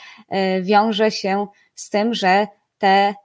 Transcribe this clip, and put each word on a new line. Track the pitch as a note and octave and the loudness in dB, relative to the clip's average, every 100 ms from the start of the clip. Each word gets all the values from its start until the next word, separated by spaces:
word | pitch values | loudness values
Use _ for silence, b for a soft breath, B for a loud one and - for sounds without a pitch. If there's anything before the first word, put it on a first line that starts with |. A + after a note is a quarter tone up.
| B B - | B B -8
e, | F#3+ F#3+ F#3 | -4 -2 -2
wiąże | F3+ G#3 A3 G3+ A3 | 2 2 2 0 -2
się | G#3+ G3 G3 G3 b b - | -2 -4 -4 -6 b b -16
z | - | -6
tym, | G#3 A3 | -2 -2
że | A3+ F#3+ G3 G#3 _ _ _ | -2 0 2 0 _ _ _
te | G3 G3 G3+ G3+ | 2 4 2 -2